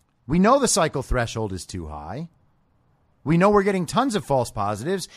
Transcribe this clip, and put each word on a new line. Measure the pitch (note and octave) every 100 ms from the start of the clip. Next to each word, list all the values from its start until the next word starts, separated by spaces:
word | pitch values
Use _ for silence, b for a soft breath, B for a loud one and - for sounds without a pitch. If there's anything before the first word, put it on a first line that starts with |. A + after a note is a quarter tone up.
| _ _ -
We | E3+
know | G3+ C#4
the | B3
cycle | G3+ D#3+ C#3+
threshold | - B2+ A2+ A#2 G#2+
is | F#2 -
too | F#2 D#2
high. | D2+ D2+ A#2+ E3+ _ _ _ _ _ _ _ _ _
We | C3 E3+
know | G3
we're | G#3
getting | G3 F#3+ E3+
tons | F3+ C4+ G#3
of |
false | - C3+ A#2
positives. | A2 G2+ G2+ C#3 F#3+ -